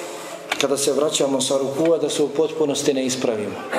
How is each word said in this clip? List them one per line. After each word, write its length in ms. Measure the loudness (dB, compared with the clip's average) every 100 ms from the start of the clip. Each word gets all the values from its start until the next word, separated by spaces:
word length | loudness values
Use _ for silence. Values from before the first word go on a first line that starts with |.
| -8 -12 -12 -10 -6 0
kada 160 | 0 2
se 160 | 0
vraćamo 480 | 2 2 2 2 2
sa 180 | 2 0
rukua, 400 | 0 2 2 4
da 100 | 2
se 140 | 0
u 60 | 0
potpunosti 680 | 2 0 2 0 0 0
ne 120 | 0 0
ispravimo. 480 | 0 -2 -2 -4 -8 -6